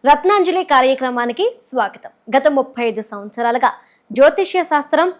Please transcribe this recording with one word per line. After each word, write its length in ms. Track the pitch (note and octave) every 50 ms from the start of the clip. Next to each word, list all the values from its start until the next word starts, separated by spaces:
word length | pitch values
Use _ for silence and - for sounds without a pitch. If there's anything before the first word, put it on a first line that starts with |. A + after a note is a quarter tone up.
| - C#4
రత్నాంజలి 520 | D4 D4 D4 F#4 G#4 G4+ F#4 F4 E4 F#4 F4+ - C#4+
కార్యక్రమానికి 720 | C4 B3+ C4 C4+ C4 C4 B3+ B3 A#3+ A#3+ A#3+ A#3+ A#3+ F#4+ A#4+ B4 - - -
స్వాగతం. 420 | - B3 G#3+ G3 - - - - _ _ _ - A3
గత 140 | C4+ - D4+ C#4+ C4+
ముప్పై 260 | C4 C4+ - B3 A#3+ A#3
ఐదు 120 | A3 G#3+ G#3 -
సంవత్సరాలుగా 640 | A3 G3+ G3+ G#3 - - A#3 A#3 A#3 B3 A#3+ A#3+ - - _ _ _ _ _ _ G#3+
జ్యోతిష్య 440 | A3+ C4+ D4+ D#4+ G4 G4 F4+ - F#4 E4+ -
శాస్త్రం 380 | D#4 D4 C#4 - - D4+ E4 F#4 F4+ -